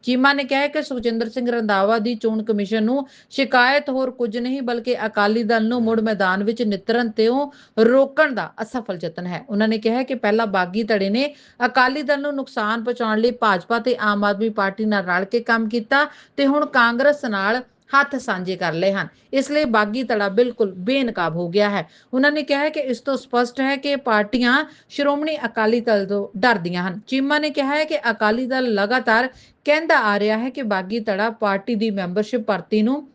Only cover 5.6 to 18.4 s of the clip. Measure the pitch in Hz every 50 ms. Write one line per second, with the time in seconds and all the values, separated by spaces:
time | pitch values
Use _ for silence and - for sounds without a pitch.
5.6 | 214 220 240 247 226 220 226 220 214 226 220 180 196 185 185 196 208 208 233 226
6.6 | 240 214 202 190 - - 226 240 240 226 220 - 220 226 240 269 285 294 - -
7.6 | - _ _ - 226 220 247 269 277 269 269 - 311 294 262 202 170 - - -
8.6 | 220 - - 254 226 - 190 170 175 165 165 - 180 180 180 160 - - 214 202
9.6 | 220 220 226 220 220 226 226 247 262 254 269 240 - 208 208 220 233 214 190 190
10.6 | 180 175 180 214 233 208 226 202 190 196 202 240 277 294 285 - - - _ _
11.6 | 240 247 247 269 247 254 269 294 294 247 294 277 277 294 285 269 277 269 - 247
12.6 | 214 208 226 233 220 240 247 247 240 220 214 214 226 247 240 240 233 220 196 180
13.6 | 170 _ 233 233 226 254 240 - 214 214 208 208 208 208 208 190 220 226 214 214
14.6 | 196 196 196 196 220 214 214 202 180 180 180 180 190 190 - 240 226 - 233 226
15.6 | 226 214 220 240 226 - 269 277 294 294 - - - _ _ - 277 277 277 294
16.6 | 302 294 - 262 233 233 233 233 269 285 285 285 - 247 214 196 190 202 226 254
17.6 | 254 _ _ _ _ _ - 269 285 277 - 254 240 - 202 185